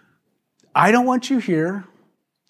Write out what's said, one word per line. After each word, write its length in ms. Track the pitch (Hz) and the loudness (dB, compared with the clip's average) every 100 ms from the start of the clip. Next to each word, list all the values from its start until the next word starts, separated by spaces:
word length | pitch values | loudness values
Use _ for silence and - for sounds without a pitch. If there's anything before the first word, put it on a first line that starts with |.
| _ _ _ _ _ _ _ | _ _ _ _ _ _ _
"I 160 | 139 175 | 0 4
don't 160 | 233 254 | 4 2
want 240 | 247 - | -2 -2
you 80 | 262 | -4
here, 460 | 196 160 165 196 185 _ _ _ _ _ _ | -2 -2 -2 -6 -12 _ _ _ _ _ _